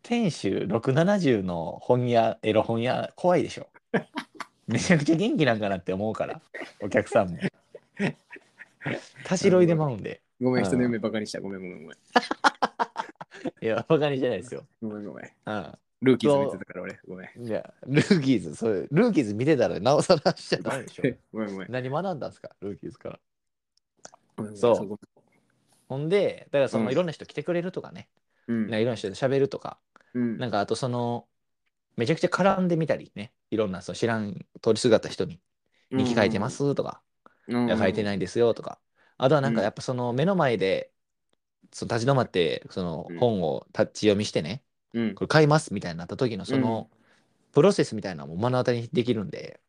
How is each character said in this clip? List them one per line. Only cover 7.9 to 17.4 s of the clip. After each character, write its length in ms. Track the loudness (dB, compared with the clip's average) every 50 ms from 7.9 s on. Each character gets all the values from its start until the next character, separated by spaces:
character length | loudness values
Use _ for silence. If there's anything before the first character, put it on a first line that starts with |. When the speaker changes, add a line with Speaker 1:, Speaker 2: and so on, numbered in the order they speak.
| _
Speaker 2:
<laughs> 1300 | -4 -4 -4 -4 _ _ _ -20 -20 _ _ _ _ -20 _ _ _ -8 -8 -8 -8 -10 -16 _ -18 -4
Speaker 1:
た 120 | -4 -2
し 120 | 2 4 6
ろ 120 | 6 8
い 60 | 6
で 80 | 6 4
ま 120 | 2 0
う 100 | -2 -2
ん 60 | -4 -8
で。 180 | -10 -12 _ _ _ _ _
Speaker 2:
ご 100 | 0 2
め 100 | 2 2
ん、 20 | 2
Speaker 1:
う 40 |
ん。 20 | 2
Speaker 2:
人 80 | 2
の 60 | 2 2
夢 160 | 2 0 0
バ 120 | -2 -2
カ 80 | -2 -4
に 80 | -6
し 40 | -6
た。 100 | -8 -8
ご 80 | -8 -8
め 80 | -10
ん、 40 | -10
ご 60 | -10
め 60 | -12 -12
ん、 80 | -14 -16
ご 60 | -18
め 60 | -20
ん。 20 |
Speaker 1:
<laughs> 1600 | _ _ _ 0 0 0 0 -8 _ 0 0 0 0 -6 -6 _ -6 -8 -6 _ -12 -12 -12 _ _ -20 _ -18 -10 -10 -10 _ _
い 40 | -2
や、 200 | -2 -2 -2 2
バ 120 | 2 2 2
カ 100 | 2 0
に 100 | 0 0
じ 60 | -2
ゃ 40 | -2
な 60 | -2
い 40 | -4
で 40 | -6
す 100 | -10 -12
よ。 120 | -14 -14 _ _ _
Speaker 2:
ご 80 | -10 -8
め 120 | -8 -8
ん、 40 | -10
ご 80 | -12 -14
め 80 | -14 -18
ん。 20 | -18 _ _ _
Speaker 1:
う 60 | -8 -6
ん。 240 | -6 -8 -10 -16 _ _ _ _ _
Speaker 2:
ル 140 | 4 4 4
ー 20 |
キ 100 | 6 6
ー 120 | 4 4 4
ズ 60 | 2
見 60 | -2
て 60 | -4
た 80 | -8 -12
か 80 | _ -12
ら、 80 | -10
俺。 180 | -10 -10 -12 -14 -16
ご 80 | -16 -16
め 160 | -16 -16 -18 _
ん。 120 | -14